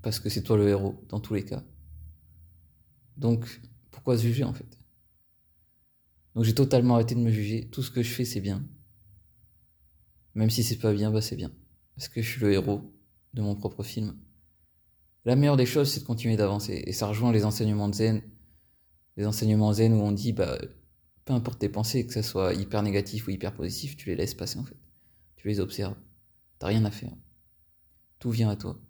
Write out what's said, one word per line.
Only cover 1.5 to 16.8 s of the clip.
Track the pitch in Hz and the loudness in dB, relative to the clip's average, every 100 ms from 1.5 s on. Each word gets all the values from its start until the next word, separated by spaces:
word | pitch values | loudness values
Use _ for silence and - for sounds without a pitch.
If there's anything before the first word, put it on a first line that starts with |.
| - - - - - - - _ - - - _ _ _ _ _ - | -10 -12 -20 -20 -20 -20 -20 _ -20 -20 -20 _ _ _ _ _ -4
Donc, | 117 117 - - - - _ | 0 0 -2 -14 -20 -20 _
pourquoi | - - 120 | -10 0 2
se | |
juger, | 113 120 | 2 0
en | 143 | -2
fait ? | - - - - _ _ _ _ _ _ _ _ _ _ _ _ _ _ | -4 -12 -20 -20 _ _ _ _ _ _ _ _ _ _ _ _ _ _
Donc, | - | 0
j'ai | 113 | 2
totalement | 113 135 127 123 | 4 4 4 6
arrêté | 120 117 | 4 4
de | 120 | 2
me | 117 | 2
juger. | 110 104 113 - | 2 0 -4 -6
Tout | - | -8
ce | 131 | -6
que | - | -2
je | 117 | -4
fais, | - | -2
c'est | 120 - | -4 -2
bien. | 98 98 139 - _ _ _ - _ _ _ _ _ _ _ _ _ _ _ | -4 -4 -6 -14 _ _ _ -20 _ _ _ _ _ _ _ _ _ _ _
Même | 107 110 | 0 2
si | 110 | 2
c'est | 113 110 | 0 0
pas | 110 | 0
bien, | 104 107 | 2 2
bah, | 107 | 0
c'est | 107 - | -2 -6
bien. | 80 - - _ _ | -8 -12 -20 _ _
Parce | - - | -14 -10
que | - | -6
je | 113 | -6
suis | - | 0
le | 107 | 2
héros | 98 95 101 - - _ _ _ | 4 2 -2 -4 -20 _ _ _
de | 123 | -4
mon | 104 | -4
propre | 101 104 - | -2 -6 -8
film. | 101 - 107 123 - _ _ _ _ _ _ _ _ _ 113 | -8 -6 -6 -8 -20 _ _ _ _ _ _ _ _ _ 0
La | 131 | 4
meilleure | 143 143 | 6 6
des | 123 | 4
choses, | 151 139 | 2 2
c'est | - | 0
de | - | -4
continuer | 117 117 110 | -4 0 2
d'avancer. | 101 104 104 87 | 2 0 -4 -6